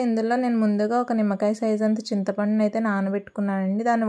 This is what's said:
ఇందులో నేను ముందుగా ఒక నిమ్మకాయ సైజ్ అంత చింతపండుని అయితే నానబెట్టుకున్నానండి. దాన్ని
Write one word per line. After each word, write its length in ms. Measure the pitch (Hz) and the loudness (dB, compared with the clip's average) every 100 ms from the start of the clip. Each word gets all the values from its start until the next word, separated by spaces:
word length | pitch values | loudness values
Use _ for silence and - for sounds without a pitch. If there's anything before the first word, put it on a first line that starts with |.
| 247 | 0
ఇందులో 300 | 220 226 247 | 0 0 0
నేను 140 | 247 233 | 0 2
ముందుగా 320 | 220 202 214 240 | 2 2 0 0
ఒక 80 | 240 233 | 0 0
నిమ్మకాయ 340 | 208 196 208 214 | 0 0 0 0
సైజ్ 220 | 226 214 214 | 0 0 2
అంత 120 | 220 220 | 0 -2
చింతపండుని 520 | 208 196 196 208 214 214 | -2 -2 -2 0 2 2
అయితే 140 | 226 226 | 0 -2
నానబెట్టుకున్నానండి. 960 | 196 196 202 202 - 202 196 190 202 233 | 0 0 -4 -6 -6 -2 -2 -2 0 0
దాన్ని 180 | 233 | 2